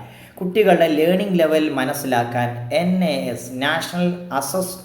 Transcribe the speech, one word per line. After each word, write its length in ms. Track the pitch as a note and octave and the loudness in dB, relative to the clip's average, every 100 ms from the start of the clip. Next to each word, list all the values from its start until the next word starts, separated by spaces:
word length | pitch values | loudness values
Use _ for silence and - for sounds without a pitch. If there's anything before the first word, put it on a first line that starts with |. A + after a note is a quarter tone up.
| - - - - | -16 -20 -20 -8
കുട്ടികളുടെ 480 | F#3 A3 F#3+ F3+ E3 D3+ | -2 2 4 4 4 4
ലേണിംഗ് 400 | D#3+ F#3+ G3+ F3 | 2 2 2 2
ലെവൽ 240 | D#3 D#3 D#3 C3+ | 4 4 2 0
മനസ്സിലാക്കാൻ 720 | C3 C#3+ C3+ A#2+ A#2+ B2 A#2+ - - D3 | -2 -4 -2 0 0 -2 -2 -4 -4 0
എൻ 100 | F3+ F#3 E3+ | 2 2 2
എ 40 | C3+ C3 | 0 -4
എസ്, 160 | A2+ B2 B2+ | -6 -8 -4
നാഷണൽ 460 | C#3 E3 - F3 F3 F3 - C#3 | -2 -2 -2 -2 -2 -2 -4 -4
അസസ്-, 360 | - F#3+ F3+ - | -2 -4 -4 -6